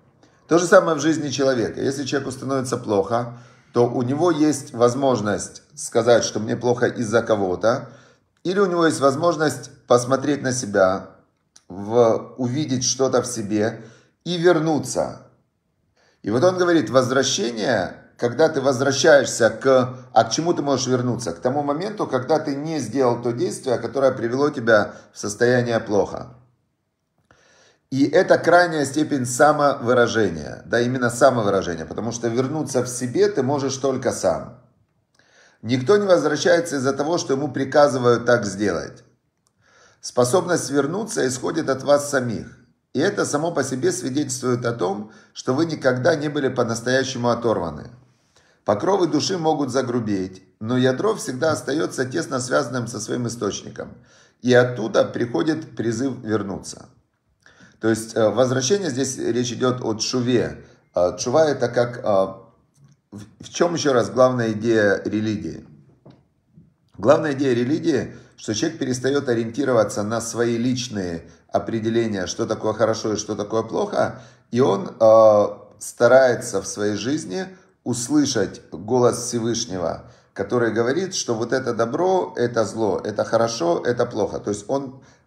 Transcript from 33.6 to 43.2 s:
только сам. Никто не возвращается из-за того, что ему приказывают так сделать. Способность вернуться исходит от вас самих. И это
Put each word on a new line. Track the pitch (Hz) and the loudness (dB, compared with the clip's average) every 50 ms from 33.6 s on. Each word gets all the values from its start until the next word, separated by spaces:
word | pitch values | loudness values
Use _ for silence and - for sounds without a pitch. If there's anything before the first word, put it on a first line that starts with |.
| 135 135 123 | -2 -4 -4
только | - - 135 135 107 - 117 | -2 -2 -2 -2 -2 -2 -2
сам. | 98 - - 92 80 73 64 - - - _ _ _ _ _ _ _ _ _ _ _ _ _ _ _ _ _ _ _ _ - | -2 0 0 0 0 0 -4 -10 -16 -20 _ _ _ _ _ _ _ _ _ _ _ _ _ _ _ _ _ _ _ _ -6
Никто | 110 127 127 131 131 208 | -4 -2 0 2 4 4
не | 208 208 | 4 6
возвращается | 196 180 160 143 151 151 147 - 180 170 170 165 - 135 | 4 4 4 4 2 0 0 2 4 4 4 2 0 -4
из-за | 139 123 135 135 | -2 -2 0 0
того, | 135 143 151 175 | 0 -2 -2 -2
что | 170 170 - 143 | -2 0 0 -2
ему | 131 147 143 | -2 -2 -4
приказывают | 123 135 135 - - 151 147 139 123 131 127 120 120 113 120 | -4 -4 -4 2 4 6 6 6 4 2 2 4 2 4 4
так | 120 123 117 110 | 2 2 2 2
сделать. | 101 92 95 107 101 87 78 69 - - - - _ _ _ _ _ _ _ _ _ _ _ _ _ _ _ _ _ _ _ | -2 -4 -4 -2 -2 -2 -4 -6 -8 -12 -18 -20 _ _ _ _ _ _ _ _ _ _ _ _ _ _ _ _ _ _ _
Способность | - - - - 123 - - 185 175 175 175 139 - 120 | -18 -4 0 0 2 4 2 2 2 2 0 -2 -2 -2
вернуться | 139 143 139 139 165 202 226 - - 151 139 131 | 0 0 0 0 -2 -6 -6 -4 -4 -2 -2 -2
исходит | 123 - - 170 165 160 147 - | -2 -4 -4 -4 -2 -2 -2 -2
от | 135 131 131 | -2 -2 2
вас | 135 143 143 143 - | 2 2 2 2 0
самих. | - 135 123 120 107 87 - - - - _ _ _ _ _ _ - | -2 -2 -2 -2 -4 -6 -8 -12 -16 -20 _ _ _ _ _ _ -4
И | 123 | -2
это | 151 196 202 - | 0 0 0 -2